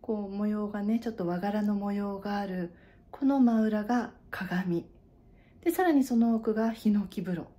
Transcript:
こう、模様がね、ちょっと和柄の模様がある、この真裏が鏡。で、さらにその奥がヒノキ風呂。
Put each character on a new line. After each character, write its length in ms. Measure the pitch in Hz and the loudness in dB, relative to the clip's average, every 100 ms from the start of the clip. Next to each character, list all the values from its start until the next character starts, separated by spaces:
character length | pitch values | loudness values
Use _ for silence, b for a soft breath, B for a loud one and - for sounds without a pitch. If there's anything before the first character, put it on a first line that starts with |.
こ 280 | - 214 196 | -4 -6 -4
う、 40 | 196 | -4
模 120 | 208 | -2
様 200 | 214 208 | -2 -4
が 140 | 208 | -4
ね、 180 | 202 226 | 0 0
ち 100 | 233 | -2
ょ 20 | |
っ 20 | |
と 140 | 220 170 | -4 -4
和 120 | 180 | -2
柄 220 | 202 214 | -2 -2
の 140 | 208 202 | 0 -2
模 160 | 202 | -2
様 280 | 202 202 196 | -4 -4 -6
が 180 | 208 202 | -6 -6
あ 80 | 196 | -4
る、 280 | 180 175 b b b - | -6 -6 b b b -20
こ 140 | - 269 | 0 2
の 140 | 277 | 6
真 220 | 240 226 | 4 4
裏 220 | 220 214 | 2 0
が 280 | 208 247 - - - | 0 0 -2 -10 -14
鏡。 540 | - 185 180 185 170 - - - - b b b b | -8 -2 -2 0 -2 -4 -20 -20 -20 b b b b
で、 80 | 349 | -2
さ 120 | 339 | 2
ら 80 | 370 | 4
に 120 | 285 | 4
そ 120 | 262 233 | 4 4
の 200 | 233 226 | 4 2
奥 180 | 226 | 0
が 180 | 214 226 | 0 0
ヒ 180 | 226 214 | 0 2
ノ 180 | 208 190 | 2 0
キ 140 | - | -6
風 160 | 175 165 | -4 -4
呂。 100 | - | -6